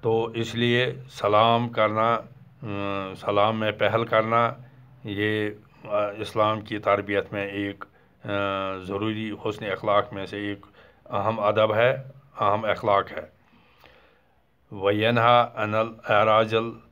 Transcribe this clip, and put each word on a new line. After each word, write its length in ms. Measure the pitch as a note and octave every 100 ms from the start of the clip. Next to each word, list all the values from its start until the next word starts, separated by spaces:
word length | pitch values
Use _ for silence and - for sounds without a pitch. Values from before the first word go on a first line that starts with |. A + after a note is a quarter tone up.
तो 300 | A#2 A2+ A2+
इसलिए 680 | A2+ A2+ A2+ A#2+ A#2+ B2 B2+ -
सलाम 600 | - G#2 G#2+ A2+ A#2 A#2+
करना, 460 | A#2 G#2+ G#2+ A2+ A#2
अ, 100 | - - - _ A2 G2+ G2+ G2 F#2+
सलाम 420 | F#2 - G2+ G#2 A2
में 180 | G#2+
पहल 300 | G#2+ G#2 A2+
करना, 540 | A2+ A2 A2 A#2 A#2 - - - - - A2
ये, 540 | G2+ G#2+ G#2+ G#2+ G#2 - _ A2
अ, 300 | G#2 G#2 G#2
इस्लाम 440 | G#2 A2+ G#2+ A2
की 180 | G#2 G#2+
तरबियत 540 | G#2 G2+ F#2+ G2+ F#2
में 140 | G#2 G2+
एक, 360 | G2 G2+ G2
अ, 1000 | - _ _ _ A2+ G2+ G2+ G2 F#2+ F#2+ F#2
ज़रूरी 440 | G2 G#2+ G#2+ A2
हुस्न 360 | G2+ A2 G#2 G#2+
अखलाक 440 | F#2+ G#2+ G2+ G2+
में 120 | G2+ F#2+
से 260 | G2+ G2+
एक 140 | G2+ - _ - _ -
अहम 260 | G2+ G2+ A2+
अदब 340 | G2+ G#2+ A2
है, 400 | G#2+ A#2+ C3+ - - _ -
अहम 220 | G#2+ G#2
अखलाक 480 | A2 F#2 A2 G2 F#2+
है। 240 | - - _ _ _ _ _ - - _ _ _ _ _ _ _
वयनहा 680 | G2+ G2 G#2 A2 A#2+ A#2 A#2+
अनल 720 | A#2 A2+ G#2+ G#2+ A2+ A2+ -
एराजल 600 | G#2+ A2 A2 A2 A2+ A2+ A2+ -